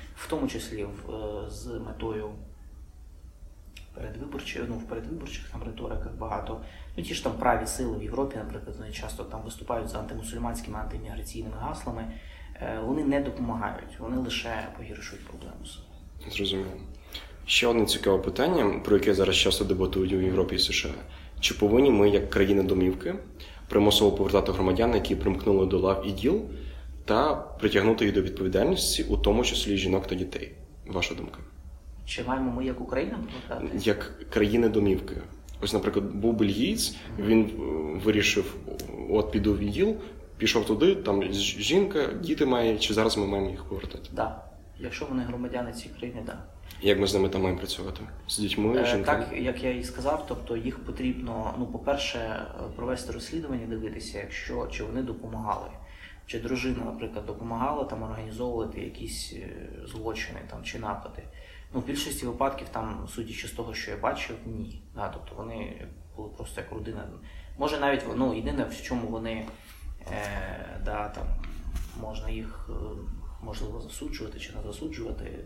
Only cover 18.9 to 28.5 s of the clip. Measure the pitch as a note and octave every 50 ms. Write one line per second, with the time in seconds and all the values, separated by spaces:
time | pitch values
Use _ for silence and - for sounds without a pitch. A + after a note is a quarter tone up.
18.9 | G#2 G2 - G#2+ G2+ F#2 F#2+ F#2 F#2 - - G2+ F#2 - G2+ F#2+ F#2+ F#2 F#2+ F#2
19.9 | F#2 F#2+ F#2+ F#2 F#2+ F#2+ F#2 F#2+ F#2 F#2 F2+ - F2+ F#2 - - - - - D#2+
20.9 | C#2+ - - - - - - - - - - - - - G#2+ G#2 G#2+ A#2+ C#3 C#3+
21.9 | A#2+ G2+ G2+ G#2 G2+ G2 - - - G2 G2 F#2+ G2+ G2+ F#2+ F#2+ F#2+ F#2 F#2 F#2
22.9 | F#2 - - - F#3 G3 - - - - - - - - - - - G#2 G2+ G#2
23.9 | G#2 - A2 G2+ F#2+ G2+ G2 F#2+ G2+ G2 F#2 - F2+ F#2 G2 F#2 F#2 F#2 A2+ A#2+
24.9 | A#2+ G#2 - - F#2+ F2 - G2+ F#2+ - - A2 G2+ G2 F#2+ F#2 G2 F2+ F2+ F#2+
25.9 | G2 F#2+ F#2+ G2 G2 F#2 G2 C3 F3 G#3+ A3+ - - - - - - - - -
26.9 | - - - - G#2 A2+ C3+ D#3 C#3 - - - - - - G#2+ - G#2 F#2+ A2
27.9 | A2+ G#2+ A2+ G#2 F#2+ G2 F2+ F2 - - F#2+ F#2